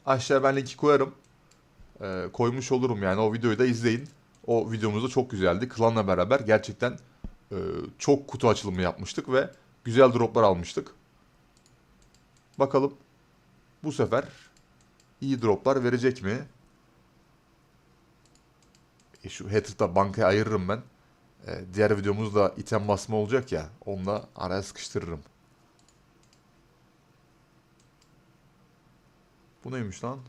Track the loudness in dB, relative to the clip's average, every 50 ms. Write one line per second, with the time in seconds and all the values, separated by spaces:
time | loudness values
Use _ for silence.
0 | -2 -2 -2 0 0 2 2 4 4 4 2 0 -4 -6 -8 -2 2 4 4 4
1 | 4 0 -4 -14 _ _ _ _ _ _ _ _ _ _ _ _ -20 -20 -18 -12
2 | -10 -8 -6 -6 -8 -6 -2 0 0 0 0 -2 -4 -2 0 0 0 0 -2 0
3 | 0 0 2 2 2 0 0 0 0 0 2 2 2 2 2 2 2 0 0 0
4 | -4 -10 -18 _ _ _ _ _ -4 0 0 0 0 -2 -4 -2 -2 -2 -2 0
5 | -2 -2 0 0 -2 -2 0 0 2 2 2 2 -2 -4 -2 2 2 2 4 2
6 | 2 2 2 2 2 2 2 0 2 4 2 2 2 0 -8 -4 -4 -4 -4 -6
7 | -16 -20 _ _ -16 -16 -16 -16 _ -10 -8 -6 -6 -6 -6 -6 -8 -10 -12 -6
8 | 2 2 2 2 2 -6 -8 0 2 2 2 2 0 -6 -4 -2 -2 -2 -2 -4
9 | -8 -10 -8 -8 -6 0 0 0 0 0 -6 _ _ _ _ _ -8 0 6 8
10 | 8 8 8 4 0 2 2 4 4 4 4 2 -2 -8 -8 -10 -10 -10 -14 _
11 | _ _ _ _ _ _ _ _ _ _ _ _ _ _ _ _ _ _ _ _
12 | _ _ _ _ _ _ _ _ _ _ _ -2 -2 2 2 2 2 0 -4 -6
13 | _ _ _ _ _ _ _ _ _ _ _ _ _ _ _ _ -10 -8 -2 -2
14 | -2 0 0 -2 -4 -4 -10 -20 -20 -20 _ _ _ _ _ _ _ _ _ _
15 | _ _ _ -8 -4 -2 -2 0 2 2 2 4 4 2 2 2 2 0 0 2
16 | 2 2 0 0 -4 -6 -6 -6 -8 -14 _ _ _ _ _ _ _ _ _ _
17 | _ _ _ _ _ _ _ _ _ _ _ _ _ _ _ _ _ _ _ _
18 | _ _ _ _ _ _ _ _ _ _ _ _ _ _ _ _ _ _ _ _
19 | _ _ _ _ -18 -16 -14 -12 -6 0 0 0 0 0 -2 -2 -2 0 2 2
20 | 2 2 2 2 2 4 4 4 2 0 0 -2 -2 -2 -4 -6 -8 -14 _ _
21 | _ _ _ _ _ _ _ _ -14 -12 -12 -12 -12 -8 -2 0 2 2 2 2
22 | 0 -2 -2 -2 -2 -2 2 2 2 2 0 -4 -8 -4 -4 -2 0 0 -2 -2
23 | -2 -4 -2 -2 -2 0 0 -2 -2 -2 -6 -6 -6 -8 -14 -14 -10 -10 -8 -6
24 | -4 -4 -4 -4 -6 -10 -12 -10 -8 -6 -6 -6 -6 -8 -14 -14 -14 -8 -8 -8
25 | -8 -8 -10 -12 -14 _ _ _ _ _ _ _ _ _ _ _ _ _ _ _
26 | _ _ _ _ _ _ _ _ _ _ _ _ _ _ _ _ _ _ _ _
27 | _ _ _ _ _ _ _ _ _ _ _ _ _ _ _ _ _ _ _ _
28 | _ _ _ _ _ _ _ _ _ _ _ _ _ _ _ _ _ _ _ _
29 | _ _ _ _ _ _ _ _ _ _ _ _ -16 -12 -10 -8 -8 -8 -10 -10
30 | -10 -10 -10 -12 -14